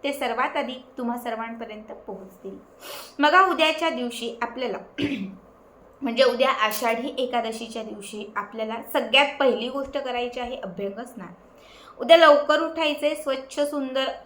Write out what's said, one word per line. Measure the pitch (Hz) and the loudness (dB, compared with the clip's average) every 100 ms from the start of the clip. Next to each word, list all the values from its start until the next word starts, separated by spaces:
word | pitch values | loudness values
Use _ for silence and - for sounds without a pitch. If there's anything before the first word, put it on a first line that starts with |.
ते | 277 | -4
सर्वात | 277 254 233 285 285 | -4 -4 -2 -2 -2
आधी | 247 254 - - | -4 -8 -14 -6
तुम्हा | 240 240 | -4 -4
सर्वांपर्यंत | 240 220 226 233 220 214 - - - | -4 -6 -8 -10 -12 -14 -14 -16 -12
पोहोचतील. | 190 190 - 196 196 - - - - - - | -12 -14 -14 -14 -14 -20 -20 -16 -14 -14 2
बघा, | 294 359 370 | 6 8 6
उद्याच्या | 320 311 311 330 | 4 2 2 0
दिवशी | 247 240 - 233 - | 0 -4 -4 -8 -6
आपल्याला | 233 262 240 185 - - | -8 -4 -4 -6 -10 -4
<clears throat> | 285 254 190 - - - - - - - | -2 -2 -6 -12 -20 -20 -20 -20 -20 -8
म्हणजे | 285 233 | -4 4
उद्या | 262 240 262 | 4 4 0
आषाढी | - 214 214 240 233 262 254 | 2 0 0 -2 -2 -4 -4
एकादशीच्या | 247 240 226 226 226 233 | -2 -2 -4 -8 -10 -10
दिवशी | 220 208 - 208 208 208 | -10 -12 -12 -12 -8 -8
आपल्याला | 202 226 220 226 - | -8 -6 -6 -6 -4
सगळ्यात | 294 226 262 285 - | -4 2 4 2 4
पहिली | 269 220 240 | 2 2 -2
गोष्ट | 269 269 285 | -4 -6 -6
करायची | 269 240 247 247 | -4 -4 -4 -6
आहे | 240 254 | -8 -8
अभ्यंग | 190 175 196 202 | -10 -6 -6 -6
स्नान. | 254 - 180 - - - - - - - | -14 -14 -16 -18 -20 -20 -20 -20 -20 -10
उद्या | 240 330 | 8 10
लवकर | 320 294 294 302 | 12 8 6 2
उठायचंय, | 320 330 311 294 294 | 2 -2 -2 2 0
स्वच्छ | 302 277 269 - - | 0 -4 -6 -6 -2
सुंदर | 294 294 269 262 240 - | -2 -2 -2 -2 -2 -4